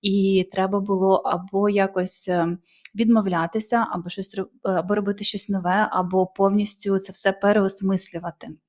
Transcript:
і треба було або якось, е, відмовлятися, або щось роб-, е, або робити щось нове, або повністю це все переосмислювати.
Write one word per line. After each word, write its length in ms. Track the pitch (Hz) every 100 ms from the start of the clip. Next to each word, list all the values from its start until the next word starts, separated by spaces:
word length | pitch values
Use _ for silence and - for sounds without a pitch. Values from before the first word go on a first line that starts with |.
і 460 | 202 202 196 190 185
треба 280 | - 190 202
було 360 | 196 190 190 190 -
або 380 | 175 185 196 208
якось, 580 | 202 190 196 185 - -
е, 280 | 180 170 175 _ - - 202
відмовлятися, 920 | 226 226 196 175 165 220 214 233 226
або 180 | 190 175
щось 260 | 190 190 -
роб-, 140 | 190 _ -
е, 60 |
або 240 | 185 180 208
робити 280 | 202 202
щось 260 | 208 202 -
нове, 380 | 196 175 190 214
або 360 | - 180 190 185
повністю 720 | - 196 202 208 - 202 196
це 120 | 196
все 200 | - 202
переосмислювати. 1200 | 190 196 208 196 196 190 190 - 170 170 160 160 156